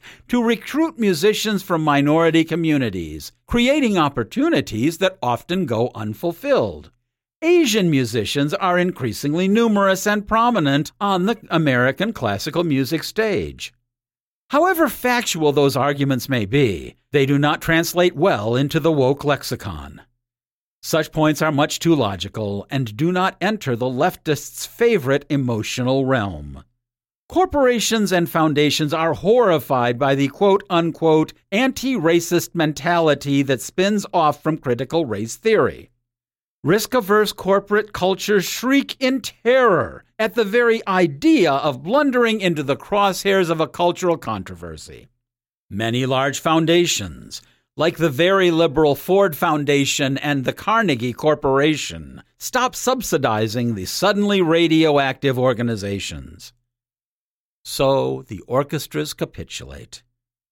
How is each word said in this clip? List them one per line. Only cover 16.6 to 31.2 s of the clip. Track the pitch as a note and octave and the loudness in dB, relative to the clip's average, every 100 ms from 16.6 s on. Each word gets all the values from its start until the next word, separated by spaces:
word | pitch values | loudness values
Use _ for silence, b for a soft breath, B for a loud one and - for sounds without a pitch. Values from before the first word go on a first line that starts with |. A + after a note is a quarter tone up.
| C3 E2+ B1+ - _ | 0 -2 -10 -18 _
they | D3 C3+ | 0 2
do | C#3+ | 2
not | D3 D#3 | 2 0
translate | - E3 E3 F3 F3+ F3+ | 0 0 0 2 2 2
well | F#3+ C3 G#2+ A#2+ | 0 2 0 0
into | C#3 D#3+ | 0 0
the | D3+ | 0
woke | D3+ B2+ C#3 D3 | 2 2 2 -2
lexicon. | C#3 - A#2 - D#2 C#2 C#2+ - _ _ _ _ _ _ _ | -2 -4 -10 -8 -10 -12 -18 -20 _ _ _ _ _ _ _
Such | - D#3+ D#3 | -4 -2 -2
points | D#3+ D#3 D3 | 0 0 2
are | D#3 | 0
much | C3+ D#3 - | 0 0 0
too | E3+ D#3 | 0 2
logical | G#2+ F#2+ F#2+ - G#2 G2+ - | 0 -2 -8 -6 -6 -6 -6
and | C#3 A#2+ G#2+ | -6 -4 -2
do | E3 | -2
not | F3+ F#3 - | 0 -2 -2
enter | F#3 G#3+ - A#2 | -4 -4 -4 -4
the | B2+ | -2
leftists' | B2+ F3 - - C#3+ - - - | 0 -2 -2 -4 -4 -6 -14 -10
favorite | - A#3 A3 C3 C#3 - | 0 2 2 2 -2 0
emotional | C#3+ B2+ A2+ - - B2+ C3+ C3 | -2 -2 -4 -4 -4 0 0 2
realm. | C3 G2+ D#2 D2 C2+ - _ _ _ _ _ - | 0 -2 -6 -12 -16 -20 _ _ _ _ _ -6
Corporations | E4 F#4 D4 B3+ A#3+ F#3+ A3 G3 | 0 0 2 2 2 0 -2 0
and | F3 E3+ | 0 0
foundations | E3+ D#3 D3 D3 C#3 D#3 | 0 0 2 2 0 -2
are | D#3+ D#3+ C3 | -2 -2 -2
horrified | F3+ B3 A3 D#3 - C3 A#2+ A#2 | 2 4 4 2 0 0 0 0
by | C#3 | 0
the | C#3 C#3 | 2 0
quote-unquote | - G3+ G3 - F3 E3+ - E3 D#3 | 2 2 2 2 -2 0 0 2 4